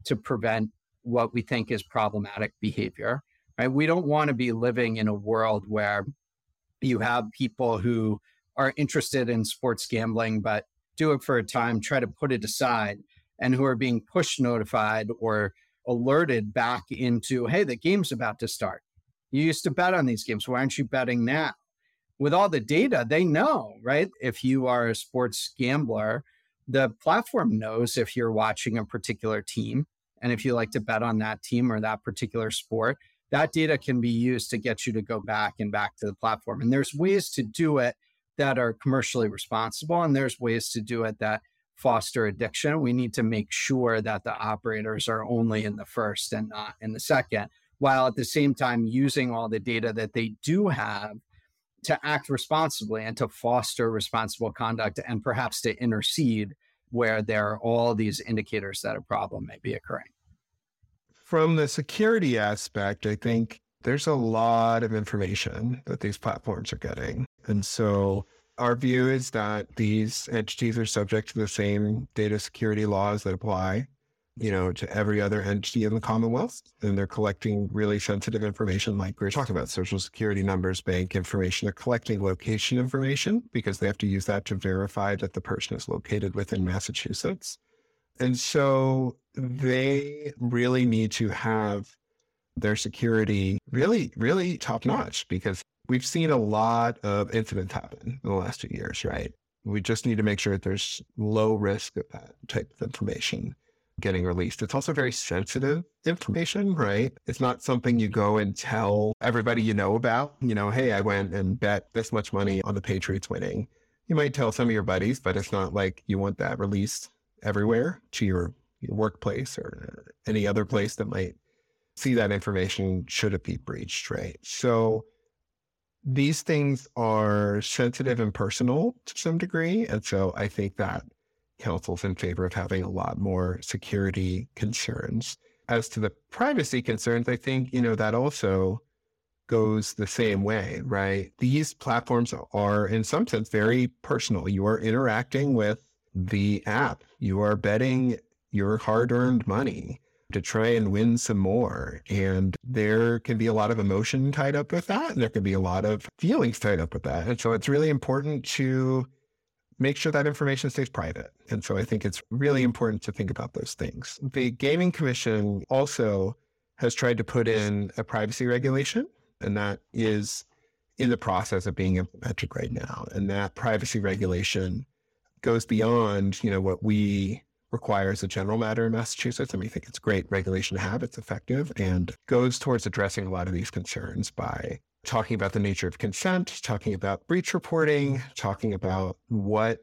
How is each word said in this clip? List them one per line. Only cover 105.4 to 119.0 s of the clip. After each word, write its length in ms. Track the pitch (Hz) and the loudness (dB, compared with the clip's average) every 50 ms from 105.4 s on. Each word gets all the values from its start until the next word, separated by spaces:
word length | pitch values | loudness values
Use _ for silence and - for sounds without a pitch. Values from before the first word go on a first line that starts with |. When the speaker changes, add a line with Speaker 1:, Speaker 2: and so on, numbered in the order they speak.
| 95 - - 127 135 139 151 170 175 _ _ _ - | -2 -2 -4 -2 0 0 0 -2 -4 _ _ _ -2
Speaker 2:
information, 720 | 156 175 - - - 101 165 165 - - 202 202 196 180 | -2 -2 -2 -2 -2 -2 -2 -2 -2 -2 0 0 2 2
right? 380 | 151 113 101 101 107 127 127 - - _ | 2 2 2 2 2 0 0 -4 -8 _
It's 140 | - 123 - | -6 -2 0
not 220 | 131 123 120 - | 0 0 0 0
something 360 | - 135 127 120 - 123 120 117 | 0 0 0 2 2 4 4 4
you 100 | 110 98 | 2 2
go 300 | - 113 101 104 107 110 | 2 2 4 4 4 4
and 180 | 104 98 98 | 2 0 -2
tell 560 | - - - 110 110 107 101 104 107 107 107 110 - | -4 -4 -4 -2 0 2 2 4 4 2 0 0 -2
everybody 420 | 113 120 117 117 107 120 117 120 | 0 0 0 2 2 2 2 2
you 120 | 110 110 104 | 2 2 2
know 200 | 101 95 95 107 | 2 4 2 2
about, 400 | 117 123 117 113 127 143 143 - - | 2 2 2 2 2 0 -2 -4 -4
you 140 | 131 120 107 | -2 0 0
know, 160 | 104 101 101 | 2 2 2
"Hey, 220 | 113 131 131 120 | 2 2 2 2
I 80 | 104 98 | 2 2
went 340 | 98 107 101 98 98 87 90 | 2 2 2 0 0 0 -2
and 260 | 101 92 92 104 123 | 0 0 0 0 2
bet 320 | 107 101 104 95 - _ | 2 2 2 0 -2 _
this 200 | - 113 113 - | -4 -4 -2 -2
much 200 | 117 107 101 - | -2 -4 -2 -2
money 300 | - 98 101 101 95 95 | -2 0 0 0 0 0
on 120 | 92 104 101 | -2 -2 -4
the 60 | 98 | -4
Patriots 500 | - - 95 95 - - 95 98 - - | -2 -2 -2 -2 -2 -2 -4 -4 -4 -6
winning." 380 | 95 92 95 92 95 101 113 - _ _ _ _ _ _ _ - | -6 -4 -4 -4 -4 -4 -6 -8 _ _ _ _ _ _ _ 0
You 80 | 165 | 2
might 180 | 151 147 135 - | 2 2 2 2
tell 160 | 143 120 110 | 0 0 0
some 180 | - - 120 117 | 2 2 2 2
of 40 | |
your 100 | 110 107 | 2 2
buddies, 380 | 87 92 92 92 98 117 127 - | 2 2 2 2 2 0 0 0
but 160 | - - - | 0 0 0
it's 160 | 98 92 - | 0 -2 -2
not 200 | 104 98 95 82 | -2 -2 0 0
like 300 | 90 101 98 92 - - _ | 0 0 0 0 -2 -4 _
you 120 | - 98 98 | -2 0 0
want 200 | 98 101 - - | 0 -2 -2 -2
that 200 | 95 - - - | -2 -2 -2 -2
released 520 | 101 101 104 98 104 - - - - - _ _ _ _ _ - | -2 0 0 0 0 -2 -4 -8 -12 -16 _ _ _ _ _ -6
everywhere 600 | - 104 101 101 104 113 113 117 135 175 180 - _ _ | -4 -2 0 2 2 4 4 2 2 0 -2 -8 _ _
to 140 | - - 110 | -4 0 0
your, 260 | 95 92 87 87 - - _ _ _ _ - | 2 2 2 0 -2 -6 _ _ _ _ -12
your 160 | - - 98 | -8 -4 -2
workplace 600 | 107 | 0